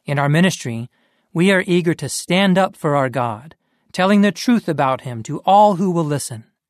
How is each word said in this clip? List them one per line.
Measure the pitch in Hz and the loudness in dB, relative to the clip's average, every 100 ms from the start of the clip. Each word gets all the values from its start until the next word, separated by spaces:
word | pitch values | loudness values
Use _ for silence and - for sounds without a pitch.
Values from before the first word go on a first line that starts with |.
| - | -6
In | 143 | -2
our | 143 | 0
ministry, | 151 185 - - 113 120 _ _ _ _ | 2 2 0 -8 -10 -10 _ _ _ _
we | 165 185 | 0 2
are | 190 196 | 2 0
eager | 175 170 156 | 0 0 -2
to | 135 | -6
stand | - - 180 196 185 | -8 -2 0 2 2
up | 190 190 | 0 -2
for | 160 143 | -2 0
our | 131 | -2
God, | 127 120 110 151 - _ _ _ | -2 -4 -6 -14 -20 _ _ _
telling | - 185 202 | -2 2 4
the | 202 | 2
truth | - - 233 - | 0 0 0 0
about | 151 135 131 | -2 -2 -2
him | 131 117 | -6 -10
to | 110 147 | -10 -6
all | - 196 208 180 | 2 6 6 4
who | 190 | -2
will | 170 151 | -2 -2
listen. | 143 - 113 - _ _ | -4 -6 -12 -16 _ _